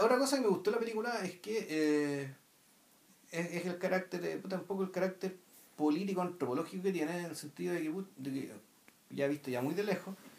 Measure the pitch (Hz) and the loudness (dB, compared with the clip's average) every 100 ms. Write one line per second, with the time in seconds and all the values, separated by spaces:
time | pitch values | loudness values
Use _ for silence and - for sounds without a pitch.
0 | 220 254 269 277 226 170 202 226 233 220 | 6 6 4 4 4 2 2 0 0 -2
1 | 233 233 185 - 208 220 190 156 151 147 | -2 -2 -4 -6 -4 -4 0 2 4 4
2 | 147 143 135 135 _ _ _ _ _ _ | 2 0 -4 -10 _ _ _ _ _ _
3 | _ - - 165 170 175 175 175 185 185 | _ -20 -8 -4 -2 -2 -4 -2 2 2
4 | 185 175 170 160 190 190 - 196 190 185 | 0 -4 -4 -4 -4 -6 -4 -2 -2 0
5 | 185 185 190 - - - - - 151 151 | 0 0 -6 -6 -18 -20 -18 0 2 4
6 | 196 185 180 - 127 127 165 190 190 175 | 2 0 -2 -2 -2 0 -2 -2 -2 0
7 | 151 175 170 151 147 - 180 175 156 175 | 0 -2 -4 -8 -10 -6 -2 -2 -2 -4
8 | 190 - 135 135 123 107 - _ _ - | -6 -8 -6 -4 -6 -10 -18 _ _ -20
9 | - 135 139 143 139 123 131 170 208 180 | -10 -2 0 0 -2 -2 0 0 0 -2
10 | - 196 - | -4 -14 -16